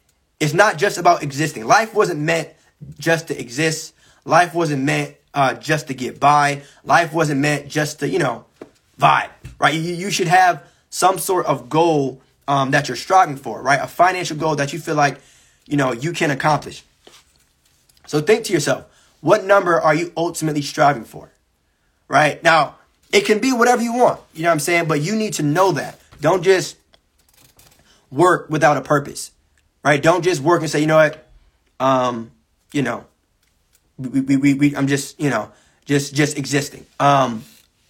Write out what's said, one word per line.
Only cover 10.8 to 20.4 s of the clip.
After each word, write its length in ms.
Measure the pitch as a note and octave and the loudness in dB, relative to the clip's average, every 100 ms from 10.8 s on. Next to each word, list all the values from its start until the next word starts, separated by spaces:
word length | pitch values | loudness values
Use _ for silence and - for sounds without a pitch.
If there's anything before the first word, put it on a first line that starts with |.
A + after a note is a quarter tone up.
| _ | _
some 300 | - F3+ F#3+ | 0 0 0
sort 280 | - F#3 - | -2 -2 0
of 220 | C3+ - | -4 -2
goal, 540 | D#3 E3+ D3+ C3+ C3+ _ _ - | 2 2 2 -2 -6 _ _ -4
um, 240 | C#3 C3 | -2 0
that 180 | C#3+ C#3+ | 0 -2
you're 80 | B2 | -8
striving 400 | - F#3 F3+ C3+ | 2 2 2 -2
for, 240 | A#2+ G#2+ | -10 -6
right? 180 | B2 C#3 | 0 0
A 60 | B2+ | -2
financial 480 | - F3+ F#3 E3 D#3 | 2 2 2 -6 -4
goal 200 | D#3 D3 | -2 -2
that 160 | C#3+ | -4
you 60 | E3+ | -6
feel 160 | E3 | -4
like, 260 | D3+ C#3+ - _ _ _ _ _ | 0 0 -2 _ _ _ _ _
you 100 | C#3+ | -2
know, 160 | C3 | -2
you 200 | A#2 D#3 | -4 -6
can 180 | D#3+ D#3+ | -4 -4
accomplish. 540 | C3+ D#3 D3 - - _ _ _ - _ _ _ _ _ _ _ _ - | -2 -2 -2 -4 -18 _ _ _ -20 _ _ _ _ _ _ _ _ -6
So 140 | D3 | -2
think 240 | D3+ A#3+ | 2 0
to 80 | A3 | 2
yourself, 340 | D#3+ C#3 B2+ - _ _ _ | -2 0 -4 -6 _ _ _
what 240 | D3+ G#3 | 2 2
number 360 | F#3+ G3+ F3 E3 | 4 2 4 2
are 140 | D#3 | 2
you 180 | D#3 E3+ D#3+ | 0 -2 -4
ultimately 460 | E3 - | -4 -4